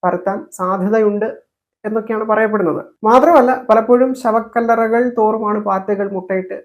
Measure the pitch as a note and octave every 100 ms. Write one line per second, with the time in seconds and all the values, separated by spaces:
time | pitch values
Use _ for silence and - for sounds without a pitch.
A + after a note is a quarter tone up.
0 | F3+ F3 F#3+ G3+ - - F#3 F#3+ F#3+ A3
1 | G#3+ G#3 A3 - _ _ _ _ G#3+ G#3+
2 | G#3+ A3 A3 G#3+ A3 G#3+ F3 - - _
3 | G#3+ B3+ D4+ D#4+ B3 C4 - A3 A3 B3
4 | C4 C4 A#3 A3+ A3 A#3+ A#3 A3+ A3+ A#3
5 | B3 A#3+ G#3+ A3 G#3 G#3 G#3 F#3+ F#3+ G3+
6 | G3 F#3+ F#3 F#3+ F#3 F#3+